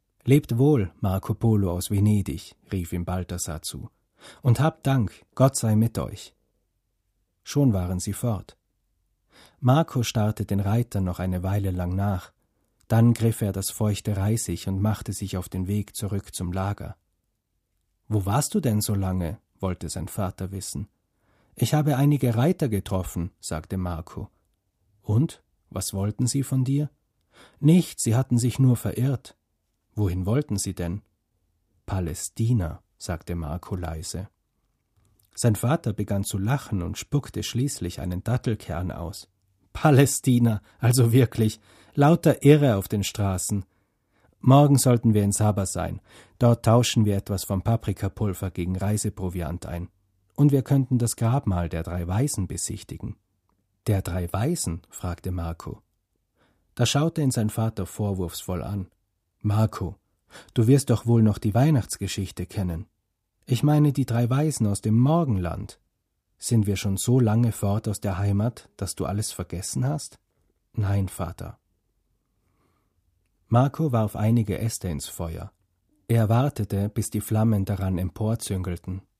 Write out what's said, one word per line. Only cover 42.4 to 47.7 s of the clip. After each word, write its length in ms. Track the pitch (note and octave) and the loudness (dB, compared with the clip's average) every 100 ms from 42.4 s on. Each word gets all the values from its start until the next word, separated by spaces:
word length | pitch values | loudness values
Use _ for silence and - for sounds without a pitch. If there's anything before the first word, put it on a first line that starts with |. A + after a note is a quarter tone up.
Irre 340 | C#3+ D3+ C#3+ G2 | 8 8 6 2
auf 100 | - | 0
den 160 | G#2 | -2
Straßen. 600 | G2 - G2 F#2 - G2+ - _ _ _ _ _ _ _ | -2 -2 -2 -2 -2 -4 -4 _ _ _ _ _ _ _
Morgen 360 | C3 C#3 D3 C#3 | 6 8 8 6
sollten 360 | C3 A#2+ A#2+ | 4 4 4
wir 100 | G#2 | 4
in 100 | G2+ | 2
Saba 320 | G2 G#2+ G2 F#2+ | 2 2 0 -4
sein. 360 | F2+ E2+ F2+ - - - - | -4 -6 -8 -14 -20 -20 2
Dort 260 | A#2+ A#2 - | 4 4 6
tauschen 400 | A#2+ B2 A#2+ G#2 | 4 4 2 2
wir 120 | G2 | 0
etwas 260 | - G2 | -2 -6
vom 180 | - G2 | -2 -2
Paprikapulver 880 | - | 0